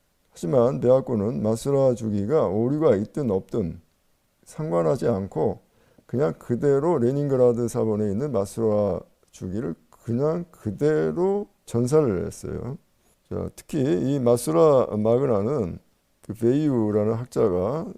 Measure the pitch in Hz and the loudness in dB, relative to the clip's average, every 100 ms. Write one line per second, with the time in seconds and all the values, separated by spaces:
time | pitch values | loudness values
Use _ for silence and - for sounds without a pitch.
0 | _ _ _ - 170 139 117 143 120 131 | _ _ _ -10 0 2 2 2 4 2
1 | 135 113 101 143 107 117 139 139 131 120 | 2 -2 -2 -2 -2 -2 0 2 2 0
2 | 110 101 101 156 104 101 123 151 156 101 | -2 -2 0 0 2 0 0 2 4 4
3 | 107 151 131 95 - 123 85 82 - _ | 0 -4 -2 -2 -2 -4 -4 -8 -18 _
4 | _ _ _ _ - - 156 170 165 143 | _ _ _ _ -16 -10 -4 0 0 0
5 | 139 98 98 151 127 - _ _ _ _ | 0 -2 -4 -2 -2 -4 _ _ _ _
6 | _ 120 156 - - 120 143 139 160 156 | _ -2 -2 -4 -6 -2 2 2 2 0
7 | 117 143 143 131 123 117 117 123 110 104 | 0 0 0 2 4 2 -2 -2 -2 0
8 | 107 98 147 107 101 - 110 104 101 85 | -2 -2 -2 -2 -4 -2 0 2 0 -2
9 | - _ _ - 95 101 127 80 _ - | -8 _ _ -14 -8 -6 -6 -10 _ -14
10 | - 117 151 175 170 - 107 98 147 156 | -6 -2 -2 -2 -8 -10 -8 -2 0 2
11 | 160 156 190 202 208 _ - 120 123 156 | 0 0 -2 -2 -6 _ -6 -4 2 2
12 | 139 87 82 - - - 120 151 _ _ | 2 0 -4 -8 -10 -10 -10 -12 _ _
13 | _ _ _ 92 90 - - 160 131 175 | _ _ _ -8 -8 -12 -8 -2 0 0
14 | 135 143 120 120 - 160 160 135 - 107 | 0 0 2 2 2 4 6 6 4 0
15 | 107 120 139 104 107 143 90 85 - _ | 2 2 2 0 0 -2 -4 -8 -16 _
16 | _ _ - 98 117 139 156 123 107 104 | _ _ -14 -2 0 2 2 0 2 2
17 | 104 113 123 - 110 90 98 151 175 | 0 -2 -4 -2 0 2 0 -4 -8